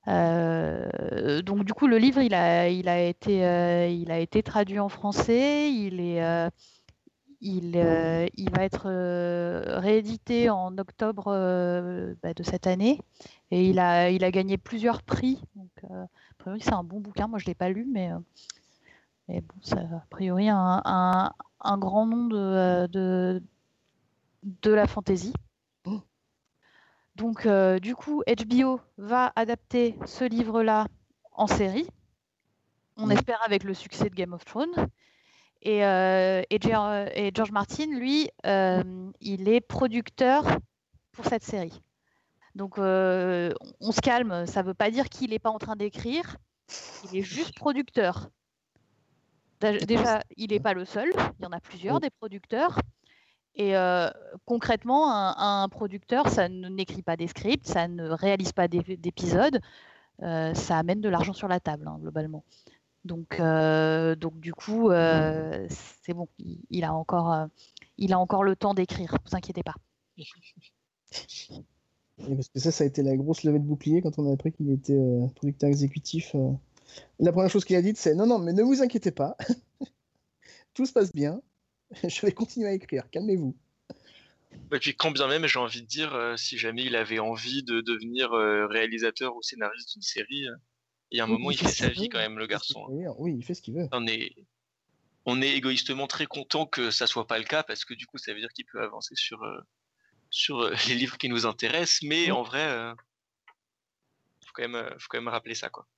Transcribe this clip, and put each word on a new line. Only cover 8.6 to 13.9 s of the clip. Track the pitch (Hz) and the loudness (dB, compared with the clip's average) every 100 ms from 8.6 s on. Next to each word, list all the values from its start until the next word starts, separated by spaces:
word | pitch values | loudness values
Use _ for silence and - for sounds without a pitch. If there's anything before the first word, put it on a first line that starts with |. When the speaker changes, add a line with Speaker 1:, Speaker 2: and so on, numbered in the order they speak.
Speaker 1:
être, | 190 - 196 | 0 -2 -4
euh, | 185 180 175 175 175 175 175 - - | -2 -2 -2 -2 -2 -2 -4 -4 -2
réédité | 190 220 214 226 - 240 233 | 4 2 2 -8 -2 2 2
en | 202 185 190 | 2 -4 -6
octobre, | 185 - 220 202 202 | -10 -4 -4 -2 -2
euh, | 196 185 180 175 180 175 180 180 180 | 0 2 2 0 0 -2 -6 -8 -8
bah, | 170 | -8
de | 165 | -6
cette | 175 180 185 | -4 -2 0
année. | 185 214 294 - _ - - _ | 4 4 2 -2 _ -20 -20 _
Et | 180 185 | 4 6
il | 185 | 6
a, | 180 | 6